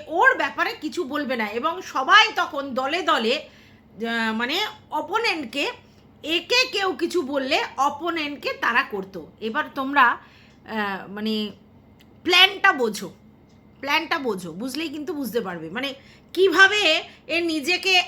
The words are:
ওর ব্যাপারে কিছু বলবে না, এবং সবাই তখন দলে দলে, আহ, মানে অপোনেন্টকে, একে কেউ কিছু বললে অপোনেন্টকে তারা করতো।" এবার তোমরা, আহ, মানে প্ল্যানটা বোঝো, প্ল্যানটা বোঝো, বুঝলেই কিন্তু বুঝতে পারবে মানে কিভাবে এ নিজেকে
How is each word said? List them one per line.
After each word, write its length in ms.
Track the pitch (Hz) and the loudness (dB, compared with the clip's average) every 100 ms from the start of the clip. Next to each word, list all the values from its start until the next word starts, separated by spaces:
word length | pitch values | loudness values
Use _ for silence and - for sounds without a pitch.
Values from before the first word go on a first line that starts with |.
| - | -2
ওর 300 | 330 508 339 | 4 4 4
ব্যাপারে 360 | 285 311 381 466 | 0 -2 -4 -4
কিছু 220 | 302 - | -6 -6
বলবে 320 | 269 294 262 247 | -4 -4 -2 -2
না, 120 | 214 | -2
এবং 340 | 226 311 359 | -2 -4 -4
সবাই 460 | - 285 269 403 440 370 | -6 -2 6 6 6 2
তখন 380 | 339 277 277 | -4 -4 -6
দলে 280 | 247 269 339 | -4 -2 -2
দলে, 480 | 330 285 220 294 - - - - _ - 226 | 0 0 2 -2 -4 -20 -20 -20 _ -8 -4
আহ, 260 | 233 226 | -2 0
মানে 320 | 220 247 339 427 - - | 0 -2 -2 -4 -8 -8
অপোনেন্টকে, 800 | 302 311 427 453 339 233 277 403 480 - - - - | -6 -2 -2 0 -2 -6 -4 -4 -6 -16 -20 -20 -12
একে 440 | 285 330 - 494 508 | -4 -4 0 0 2
কেউ 220 | 403 381 | 0 -2
কিছু 280 | 269 339 349 | -2 -2 -2
বললে 420 | 269 285 262 349 440 - | -2 -2 0 0 -2 -2
অপোনেন্টকে 760 | 277 285 339 330 294 285 - | -2 0 -4 -4 -4 -6 -6
তারা 300 | 539 - 240 | -4 0 0
করতো।" 480 | 269 196 190 175 147 - | 0 -6 -8 -12 -14 -10
এবার 240 | 220 269 302 285 | -6 -4 -4 -6
তোমরা, 300 | 269 285 240 | 0 6 6
আহ, 1080 | 311 - - - - - 220 202 190 151 | 4 -6 -20 -20 -20 -8 -4 -4 -6 -10
মানে 400 | 202 214 214 208 - - - - - - - | -6 -2 -2 -4 -10 -20 -20 -20 -20 -20 -8
প্ল্যানটা 500 | - 359 381 381 392 | 2 6 6 4 2
বোঝো, 400 | 302 226 - 175 - - - - - - - | 4 0 -2 -10 -16 -20 -20 -20 -20 -20 -10
প্ল্যানটা 400 | 277 311 320 330 | -2 -2 0 -2
বোঝো, 320 | 262 190 175 | -2 -4 -8
বুঝলেই 380 | 170 262 302 320 | -8 -8 -6 -8
কিন্তু 240 | 302 285 | -8 -8
বুঝতে 280 | 294 240 226 | -6 -4 -4
পারবে 280 | 190 170 160 | -4 -8 -8
মানে 240 | 214 269 269 - - - | -6 -6 -8 -18 -20 -6
কিভাবে 720 | 330 381 330 392 415 349 330 403 - - | 2 4 8 8 6 2 2 -2 -14 -4
এ 140 | 330 | -2
নিজেকে 640 | 339 311 277 359 370 359 | -2 -2 -2 0 2 2